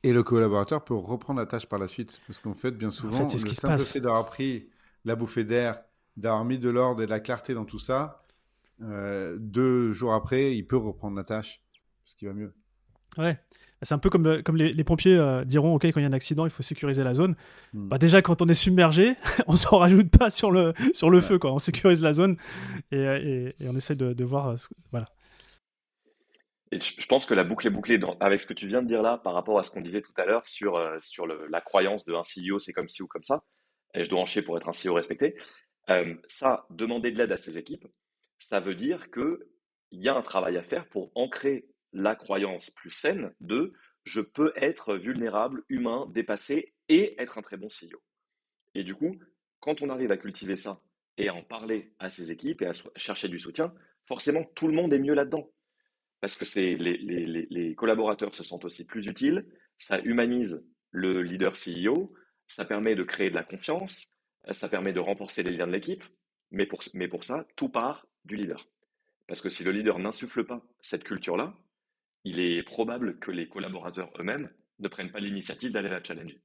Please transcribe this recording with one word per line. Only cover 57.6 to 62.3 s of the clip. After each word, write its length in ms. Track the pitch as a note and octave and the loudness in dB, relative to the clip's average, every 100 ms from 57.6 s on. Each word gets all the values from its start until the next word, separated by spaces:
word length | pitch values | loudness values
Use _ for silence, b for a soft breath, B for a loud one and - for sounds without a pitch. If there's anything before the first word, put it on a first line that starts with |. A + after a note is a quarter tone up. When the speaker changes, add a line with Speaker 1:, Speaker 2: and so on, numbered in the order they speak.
| E2+ D#2 | -6 -2
Speaker 3:
collaborateurs 580 | A2+ A2 G#2+ G#2 G2+ | 0 2 0 -2 -6
se 80 | - | -8
sentent 220 | - F2 | -14 -12
aussi 200 | F2 - | -14 -14
plus 220 | - A2+ G2+ | -14 -10 -10
utiles, 400 | G2 C3+ F3+ - b b _ | -2 0 0 -4 b b _
ça 220 | - F#2+ | -4 -4
humanise 640 | - A#2+ A#2+ B2 A2 D#2+ - _ _ | 0 0 2 0 -2 -6 -14 _ _
le 320 | F2+ F#2 F#2 | -4 -2 0
leader 320 | F2 F#2 A2 | -2 -2 -2
C 200 | - - E2+ | -2 -10 -4
E 60 | G2 | 0
O, 220 | D3+ F#3+ b b | 0 -4 b b